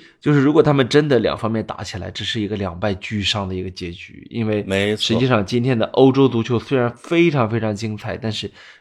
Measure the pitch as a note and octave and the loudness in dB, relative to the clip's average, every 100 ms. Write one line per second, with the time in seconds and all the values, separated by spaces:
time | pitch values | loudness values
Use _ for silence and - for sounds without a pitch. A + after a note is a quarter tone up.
0 | - _ D3 D3 C3+ D3+ C#3+ C#3 A2+ D3 | -20 _ 2 4 6 6 4 4 4 2
1 | D3+ A#2+ F#2 C#2+ A2 A2 - - F#2+ F#2 | 4 2 2 -2 -4 -4 -6 -10 -10 -10
2 | F#2 - G#2 A#2 G2+ G#2 F#2+ F2 G#2+ F#2 | -10 -8 -6 -4 -4 -4 -6 -4 -4 -4
3 | - G#2+ F#2+ G#2+ F#2+ F#2 F#2 F2+ F2 F2 | -4 -4 -2 -2 -4 -6 -8 -10 -12 -12
4 | - - - A#2 A2 G#2 G2 G2 G2+ G#2+ | -18 -20 -10 -4 -2 -2 0 0 0 0
5 | - A#2 B2+ A2+ F#2 A#2+ B2+ A#2 G#2 - | 0 0 2 2 2 0 0 0 0 6
6 | C3+ C3 C3+ A#2 A2+ A#2 - C3+ A#2+ A#2+ | 6 6 4 2 -2 -2 -2 -2 -2 -4
7 | - E3+ E3+ D3 A2 A2+ G#2+ G2+ A2 G#2 | -2 2 4 2 0 -2 -4 -4 -6 -8
8 | G#2+ F#2 A2 G#2 G#2 - - - | -8 -6 -6 -6 -10 -14 -20 -20